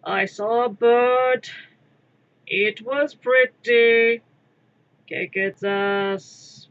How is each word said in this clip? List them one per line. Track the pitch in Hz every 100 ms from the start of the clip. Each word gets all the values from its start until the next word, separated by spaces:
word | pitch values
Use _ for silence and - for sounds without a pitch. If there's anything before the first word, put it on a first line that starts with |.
I | - 190
saw | 196 - 208 233
a | 240
bird. | 202 233 240 247 254 254 254 - - - _ _ _ _ _ _ _ -
It | 185 208 208
was | 220 277 294
pretty. | - 247 262 254 _ - 233 233 233 226 233 _ _ _ _ _ _ _ _ -
Kick | 156 185 190
its | 196 196
ass. | 202 196 202 196 196 196 - - - - -